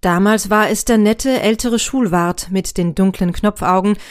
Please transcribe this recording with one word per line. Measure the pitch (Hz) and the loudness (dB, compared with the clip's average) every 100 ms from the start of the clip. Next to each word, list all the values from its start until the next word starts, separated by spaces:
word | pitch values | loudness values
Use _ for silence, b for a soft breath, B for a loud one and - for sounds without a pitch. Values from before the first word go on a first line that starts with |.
Damals | 185 175 196 214 190 | 0 2 2 2 2
war | 214 214 | 0 2
es | 220 - | 0 2
der | 233 | 2
nette, | 208 220 269 254 | 4 2 0 0
ältere | 208 226 247 233 | 0 0 0 -2
Schulwart | - 269 226 175 175 175 - | -2 -2 0 0 0 -4 -4
mit | 190 185 - | -4 -4 -2
den | 175 160 | -2 0
dunklen | 190 185 180 | 0 2 -2
Knopfaugen | 170 208 208 147 185 196 202 B | 0 -2 -2 0 0 2 -2 B